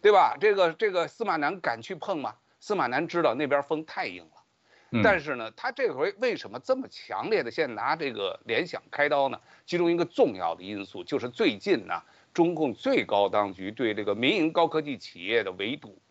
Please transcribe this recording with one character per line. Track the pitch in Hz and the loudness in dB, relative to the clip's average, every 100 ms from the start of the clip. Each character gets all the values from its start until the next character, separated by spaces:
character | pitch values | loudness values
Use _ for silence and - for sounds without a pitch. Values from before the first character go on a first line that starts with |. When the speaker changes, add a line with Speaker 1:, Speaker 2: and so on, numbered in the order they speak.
Speaker 1:
对 | 208 | 8
吧？ | 202 143 127 | 8 6 4
这 | 208 | 2
个， | 202 175 | 6 4
这 | 160 214 | 4 0
个 | 180 156 | 0 -2
司 | - 214 | -4 -2
马 | 165 | 0
南 | 147 190 | 0 -2
敢 | 156 113 | -4 -4
去 | 117 180 | -8 -10
碰 | - 175 | -6 -4
吗？ | 120 - _ _ | -6 -10 _ _
司 | - | -4
马 | 202 127 | -2 0
南 | 123 165 | 0 -2
知 | 175 | 2
道 | 156 120 | 2 2
那 | 147 | 2
边 | 143 | 0
风 | 143 156 160 | 0 -4 -4
太 | - 156 | -8 -8
硬 | 90 | -8
了。 | 80 _ _ _ _ _ _ | -18 _ _ _ _ _ _
Speaker 2:
嗯。 | 117 | 2
Speaker 1:
但 | 214 185 | 4 2
是 | 147 127 | 0 -6
呢， | 113 - | -8 -8
他 | 254 | -8
这 | 247 247 | -2 -2
回 | 131 170 202 | 0 -4 0
为 | 247 196 | -2 -2
什 | 101 | -8
么 | 104 | -12
这 | - 262 | -2 -2
么 | - | -2
强 | - - 101 139 | -14 -10 -6 0
烈 | 214 | 0
的 | 120 | 0
现 | 113 147 | -2 -4
在 | 107 | -2
拿 | 123 160 | -2 -2
这 | 147 | -4
个 | 110 98 87 - | -2 -4 -4 -2
联 | 113 170 | -2 -2
想 | 107 _ | -8 _
开 | - 147 | -2 2
刀 | 143 139 | 2 0
呢？ | 117 _ - - | -2 _ -20 -6
其 | 175 | 0
中 | 170 | 2
一 | 170 | 2
个 | 170 | 0
重 | - - 92 | 4 2 4
要 | 85 82 | -4 -4
的 | |
因 | 92 104 | -8 -10
素 | 98 101 | -10 -12
就 | 90 139 | -6 -4
是 | 120 | -6
最 | - 208 104 | 0 0 0
近 | 196 156 90 | -2 -2 -2
呢， | 87 - _ _ - | -8 -10 _ _ 2
中 | 170 | 2
共 | 165 151 107 | 2 -2 -2
最 | 262 254 | 0 0
高 | 107 104 101 | 2 2 4
当 | 104 101 | 2 0
局 | 92 95 | -4 -10
对 | 110 113 104 | -2 -2 -2
这 | |
个 | 104 | -2
民 | 104 127 208 | 0 0 2
营 | 160 | 0
高 | 160 165 | 2 0
科 | 156 | 0
技 | 147 123 | -6 -10
企 | - 87 | -12 -12
业 | 90 113 | -2 0
的 | 98 | 0
围 | 92 101 127 | -4 -6 -6
堵。 | 110 95 _ | -12 -20 _